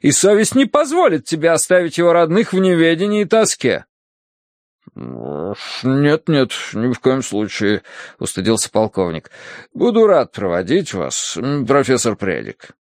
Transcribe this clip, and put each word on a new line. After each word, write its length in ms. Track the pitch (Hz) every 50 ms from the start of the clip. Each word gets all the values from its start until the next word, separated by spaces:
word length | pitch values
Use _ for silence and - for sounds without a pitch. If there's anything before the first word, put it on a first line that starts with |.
«И 100 | - 160 -
совесть 420 | - - 196 208 202 220 - -
не 120 | 262 277
позволит 580 | - - 294 320 269 302 349 359 262 165 147 -
тебе 260 | - 165 160 147 170
оставить 480 | 165 147 - - 180 180 180 165 139 -
его 140 | 175 175 170
родных 400 | 170 170 160 165 208 233 - -
в 60 | 185
неведении 640 | 190 190 180 165 165 165 165 160 190 208 208 208 208
и 40 |
тоске». 600 | 170 - 220 220 - - - - 127 95 - - _ _ _ _ _ _ _ _ _ _ _ _ _ _ _ _ _ _ _ _ - _
«Нет, 1300 | - 62 60 64 58 57 65 71 71 80 95 101 - - - - - - 127 131 139 143 147 147 160 _ -
нет, 240 | 160 143 131 113 - - - - -
ни 200 | 107 113 127 123
в 80 | -
коем 220 | - 131 135 135 123
случае», 600 | - - 101 107 98 - - 110 101 104 98 _ - - - - - - _
устыдился 500 | - - - - 92 107 110 110 - -
полковник. 600 | _ 107 110 110 _ - 95 87 80 80 - - - - - - - - - _ _
«Буду 340 | - - 240 220 226 226
рад 240 | 208 190 156 123 -
проводить 640 | _ - 101 92 85 87 92 87 143 190 180 - -
вас, 420 | 95 80 65 - - - - -
м, 300 | 82 110 135 143 143 127
профессор 480 | 107 139 143 139 - 131 120 - 120 104
Предик». 600 | - - 95 87 64 55 52 - _ - - - _ _